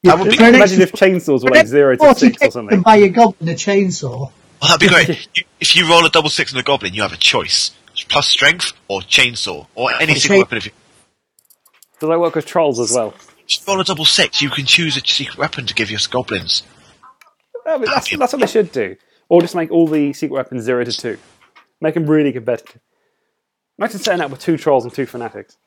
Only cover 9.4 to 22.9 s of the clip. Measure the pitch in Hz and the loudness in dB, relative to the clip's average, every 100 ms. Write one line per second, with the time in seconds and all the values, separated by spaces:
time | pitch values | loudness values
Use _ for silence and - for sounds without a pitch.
9.4 | 98 78 76 - 123 120 156 135 - 196 | -10 -10 -14 -6 -4 -2 0 0 2 2
10.4 | 190 113 107 _ _ _ _ _ _ _ | 2 -4 -10 _ _ _ _ _ _ _
11.4 | _ _ _ _ _ _ 156 165 170 160 | _ _ _ _ _ _ -4 0 0 -4
12.4 | 147 180 156 120 113 123 107 - _ _ | -4 -2 0 -2 -2 -2 -4 -10 _ _
13.4 | _ - - 190 185 165 151 - 160 - | _ -8 -4 -4 -2 -2 -2 -2 -4 -6
14.4 | 143 - 135 - 165 135 - - 131 - | -6 -6 -2 0 0 -4 -4 -6 -6 -8
15.4 | 147 - 117 - 107 107 - 123 - 98 | -8 -6 -8 -6 -6 -6 -6 -6 -6 -8
16.4 | 85 - - _ _ _ - _ _ _ | -4 -6 -6 _ _ _ -20 _ _ _
17.4 | _ 480 330 311 220 - - - 247 277 | _ -14 -6 -4 -2 -4 -4 -4 -4 -2
18.4 | 220 226 190 131 98 95 _ _ _ 175 | -2 0 -2 -4 -8 -10 _ _ _ 2
19.4 | 165 180 165 170 160 151 143 135 151 139 | 2 -4 -2 0 0 0 -2 -4 -8 -6
20.4 | 127 127 113 123 120 113 123 95 _ _ | -8 -8 -4 -4 -4 -6 -8 -12 _ _
21.4 | _ _ _ _ 156 160 151 156 143 127 | _ _ _ _ -4 -2 0 2 0 -4
22.4 | 113 117 - _ _ | -6 -6 -8 _ _